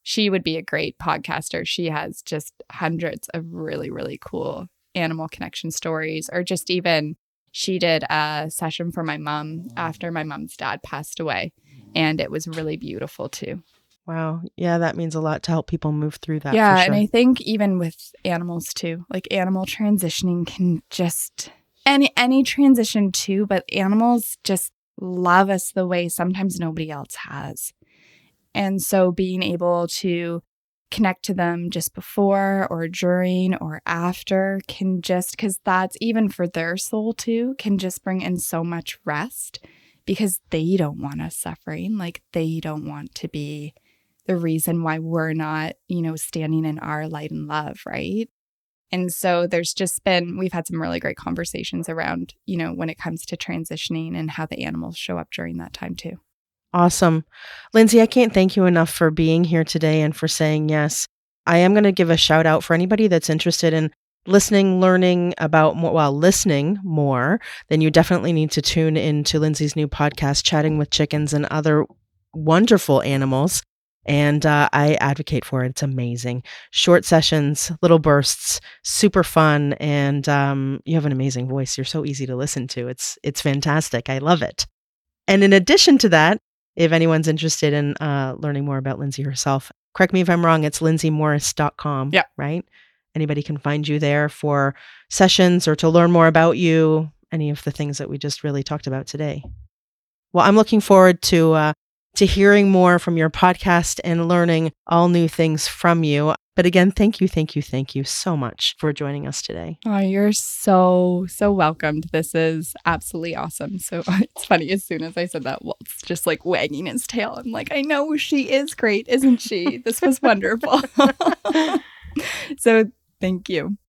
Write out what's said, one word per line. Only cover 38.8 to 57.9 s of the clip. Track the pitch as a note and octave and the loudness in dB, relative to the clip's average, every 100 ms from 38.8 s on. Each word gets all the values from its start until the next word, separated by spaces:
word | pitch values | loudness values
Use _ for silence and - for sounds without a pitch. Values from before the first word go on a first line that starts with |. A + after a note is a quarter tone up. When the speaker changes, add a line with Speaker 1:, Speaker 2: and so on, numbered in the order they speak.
| E3 - | -10 -12
Speaker 1:
rest, | - D3+ A3 - - - - _ _ _ - | -8 -6 -8 -10 -16 -16 -20 _ _ _ -6
because | G3 G#3 - _ | -4 -2 -4 _
they | E3 D#3+ F#3+ | -4 0 0
don't | D3+ D3 | -2 -4
want | C#3 D3 | -10 -8
us | D#3+ - | -10 -10
suffering. | F3 D#3+ - D#3 F3+ G#3+ | -12 -12 -12 -10 -6 -6
Like, | E3+ - _ | -8 -12 _
they | E3+ D#3+ E3 | -4 -4 -4
don't | D#3 D3+ D3+ | -6 -8 -10
want | D3 C#3+ - | -12 -16 -14
to | - | -12
be | D3+ D3 D3 D3+ _ _ _ _ _ - | -10 -10 -10 -14 _ _ _ _ _ -6
the | F3+ | -4
reason | E3+ D#3+ E3+ E3+ | -2 -2 -2 -2
why | E3 D#3+ | -2 -4
we're | D#3+ E3 D#3+ | -4 -4 -2
not, | D#3 D#3 D#3 D#3+ - _ | -4 -4 -6 -6 -10 _
you | F3 | -4
know, | E3 D#3+ | -4 -6
standing | - E3 D#3 D#3+ D#3 | -8 -6 -2 -2 -2
in | D3+ | -6
our | - D3+ D#3 | -8 -8 -8
light | D#3 D#3 | -10 -10
and | D#3 D3 | -10 -8
love, | D3+ D3 - - | -8 -8 -12 -10
right? | - D3+ G#3 A3+ _ _ _ _ _ _ | -8 -6 -6 -8 _ _ _ _ _ _
And | F#3 F3+ | -6 -6
so | - F#3 F3 F3 | -4 0 0 0
there's | E3+ E3+ | -2 -4
just | - F#3 - | -4 -4 -2
been, | - F3+ F3 F#3 | 0 0 -2 -6
we've | F#3 | -6
had | E3+ D#3+ | -6 -6
some | E3 | -6
really | D#3+ - | -4 -4
great | - C#3+ | -6 -8
conversations | - - E3+ - - F3 E3 | -8 -8 -8 -10 -8 -8 -8
around, | E3 D#3+ E3+ - _ - | -6 -6 -6 -10 _ -8
you | F3 | -6
know, | E3 | -6
when | E3+ E3 | -6 -8
it | E3 | -8
comes | E3 D#3+ - | -10 -10 -10
to | E3+ | -12
transitioning | - E3+ D#3+ D#3+ - E3 E3 E3+ | -8 -8 -8 -10 -6 -6 -6 -8
and | D#3+ | -8
how | D3+ D#3 | -8 -10
the | - | -8
animals | - E3 - E3+ | -8 -8 -10 -10
show | - F2 | -8 -8
up | - | -10
during | - E2+ E2+ | -12 -10 -10
that | E2+ | -12
time | - - - | -14 -12 -12
too. | E3+ - _ _ _ _ _ | -14 -16 _ _ _ _ _
Speaker 2:
Awesome. | F3+ F3 - F3 D#3+ - - - - - | 4 4 4 2 2 -4 -20 -20 -20 2
Lindsay, | A3 A3 | 6 8